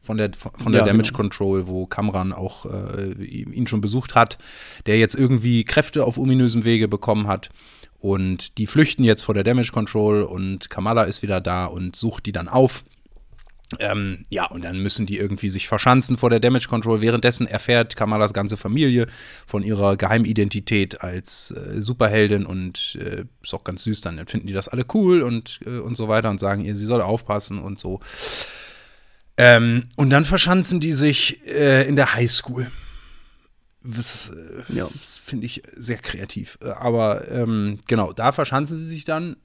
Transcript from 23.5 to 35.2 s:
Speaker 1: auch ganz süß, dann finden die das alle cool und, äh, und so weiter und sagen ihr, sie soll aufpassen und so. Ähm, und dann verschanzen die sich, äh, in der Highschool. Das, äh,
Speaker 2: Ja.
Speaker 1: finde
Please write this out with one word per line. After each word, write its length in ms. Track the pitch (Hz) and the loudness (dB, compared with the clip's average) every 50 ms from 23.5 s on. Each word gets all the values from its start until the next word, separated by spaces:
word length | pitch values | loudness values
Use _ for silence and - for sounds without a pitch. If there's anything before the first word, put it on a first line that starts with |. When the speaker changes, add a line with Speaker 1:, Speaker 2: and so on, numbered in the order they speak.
| - | -10
Speaker 1:
auch 120 | - _ | -8 _
ganz 180 | - 90 92 - | -8 -8 -6 -4
süß, 180 | 110 107 - | -4 -4 -4
dann 240 | - 90 85 78 85 - | -4 -8 -10 -10 -12 -6
finden 180 | - 110 - | -6 -6 -6
die 80 | 98 95 | -4 -6
das 140 | 98 98 - | -6 -6 -4
alle 180 | - 120 127 120 - | -4 -4 -4 -2 0
cool 260 | 214 208 185 180 175 | 2 4 6 6 4
und, 380 | 135 120 120 113 113 - - - - | 4 2 -2 -4 -4 -8 -16 -14 -12
äh, 120 | - 123 123 | -10 -10 -8
und 160 | - - 117 | -8 -6 -6
so 100 | - 113 107 | -6 -2 2
weiter 220 | 110 110 110 110 | 2 2 2 0
und 80 | 101 98 | -2 0
sagen 240 | - 98 101 101 95 | 0 0 0 -2 -2
ihr, 120 | - 104 | -6 -6
sie 100 | 101 104 | -6 -2
soll 160 | 107 123 120 101 | 0 0 0 0
aufpassen 560 | 92 110 117 - - 104 104 - - 98 101 | 0 -2 -4 -2 -4 -4 -4 -4 -6 -10 -10
und 200 | 73 98 98 98 | -8 -10 -10 -10
so. 180 | - 90 92 98 - - - - - - - - - - - - - - - - - - - _ _ _ _ _ _ _ _ | -8 -8 -8 -10 -10 -14 -12 -8 -6 -4 -4 -4 -4 -6 -10 -18 -18 -20 -20 -20 -20 -20 -20 _ _ _ _ _ _ _ _
Ähm, 480 | - 123 123 120 113 117 117 117 120 123 - - | 6 8 10 10 8 6 4 2 0 -2 -4 -2
und 140 | - 143 131 | 2 4 6
dann 140 | 135 143 156 | 6 4 4
verschanzen 560 | 143 190 185 - 170 180 185 180 - 175 175 | 4 2 2 4 4 4 2 2 2 0 0
die 120 | 151 165 156 | 0 0 0
sich, 520 | 131 143 151 143 - - - - - - | 2 2 2 2 2 0 -2 -2 -6 -12
äh, 400 | - - 143 147 143 135 131 135 135 | -6 0 2 4 6 6 6 4 4
in 80 | 143 | 4
der 180 | 143 135 - - | 2 4 2 2
Highschool. 540 | 123 120 117 - - - - 123 123 123 120 - - - - - - - - - - - _ _ _ _ _ _ _ _ _ _ _ _ | 2 2 2 2 0 0 -2 -8 -8 -8 -8 -10 -14 -14 -16 -18 -18 -20 -20 -20 -20 -20 _ _ _ _ _ _ _ _ _ _ _ _
Das, 460 | 127 110 117 117 - - - - 113 - 82 82 82 85 - - - | -12 -8 -6 -6 -4 -4 -6 -8 -10 -12 -16 -18 -16 -16 -16 -12 -6
äh, 40 | - | -6
Speaker 2:
Ja. 120 | 120 101 82 | -4 -4 -6
Speaker 1:
finde 560 | - 147 - - - - | -8 -12 -14 -14 -14 -14